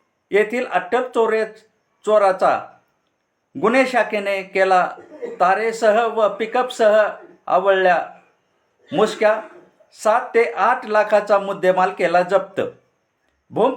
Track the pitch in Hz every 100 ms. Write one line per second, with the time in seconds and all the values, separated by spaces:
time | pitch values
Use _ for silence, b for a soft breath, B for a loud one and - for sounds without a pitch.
0 | _ _ _ 196 214 240 254 180 180 240
1 | 254 240 220 220 214 - _ _ _ _
2 | - 214 196 185 180 117 - - _ _
3 | _ _ _ _ _ 135 180 254 254 247
4 | 208 214 202 196 185 190 190 185 170 -
5 | - - - - 180 196 226 226 226 208
6 | 233 214 208 202 220 254 254 - 220 214
7 | 208 - - _ - 180 190 190 185 170
8 | - - _ _ _ _ _ _ _ 147
9 | 208 - 214 220 - - - _ _ -
10 | 220 226 247 226 233 - 202 254 214 214
11 | 208 208 208 202 196 190 180 185 185 196
12 | 175 175 175 190 190 - 101 - _ _
13 | _ _ _ _ _ 123 240